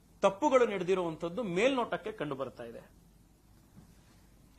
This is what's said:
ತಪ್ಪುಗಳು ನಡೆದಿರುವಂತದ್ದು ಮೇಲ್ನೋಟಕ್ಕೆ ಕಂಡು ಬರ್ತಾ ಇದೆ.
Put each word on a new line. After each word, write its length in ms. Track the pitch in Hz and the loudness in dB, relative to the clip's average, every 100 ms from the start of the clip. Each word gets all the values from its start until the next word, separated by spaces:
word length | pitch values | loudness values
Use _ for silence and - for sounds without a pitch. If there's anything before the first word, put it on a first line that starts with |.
| _ - | _ 0
ತಪ್ಪುಗಳು 440 | 196 196 294 254 233 | 0 2 4 6 4
ನಡೆದಿರುವಂತದ್ದು 800 | 196 175 185 170 156 170 185 | 0 0 0 0 -4 -8 -6
ಮೇಲ್ನೋಟಕ್ಕೆ 680 | 214 175 254 269 220 - 214 | -2 2 2 2 -2 -4 -6
ಕಂಡು 240 | 214 147 135 | -8 -6 -4
ಬರ್ತಾ 280 | 127 - | -6 -8
ಇದೆ. 280 | 117 117 - - - _ _ _ _ - _ - - - - - - - - | -14 -14 -20 -20 -20 _ _ _ _ -20 _ -20 -20 -20 -20 -20 -20 -20 -20